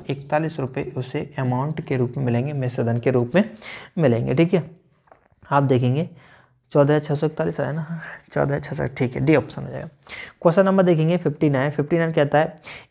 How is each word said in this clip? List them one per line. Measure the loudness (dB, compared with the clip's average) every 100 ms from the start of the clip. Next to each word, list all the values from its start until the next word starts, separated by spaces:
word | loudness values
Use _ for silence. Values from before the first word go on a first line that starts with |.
| -6
इकतालीस | -8 -2 -2 -2 -4
रुपये | -6 -6 -8 -6
उसे | -6 -6 -8 -4
अमाउंट | -2 -2 -2 -6
के | -4 -2
रूप | -2 -2
में | -2
मिलेंगे, | 0 -2 -4
मिश्रधन | -4 -2 -2 0
के | 2
रूप | 2 2 2
में | 0 -2 -18 -18 -10 0
मिलेंगे। | 2 2 0 2
ठीक | 4
है, | 2 -2 -14 _ _ _ _ _ _
आप | 0 2
देखेंगे | 4 2 2 0 -4 -8 -20 _ _ _ _
चौदह | 2 4 4
हज़ार |
छः | 0 -2
सौ | -2
इकतालीस | -2 -4 -2
आया | -4
ना, | -4 -8 -10 -12 -18 _
चौदह | -2 0
हज़ार | -2
छः | -4 -4
सौ, | -4 -2
ठीक | -4 0
है, | 4
डी | 4
ऑप्शन | 2 -8
हो | -10
जाएगा। | -10 -12 _ -20 -18 -18 0
क्वेश्चन | 2 4 4
नंबर | 4
देखेंगे | 4 4 2 2
फिफ्टी | 0 0 2
नाइन, | 2 0
फिफ्टी | -2 0 0
नाइन | 0
कहता | 2 2 4
है, | 2 -4 -20 -20 -12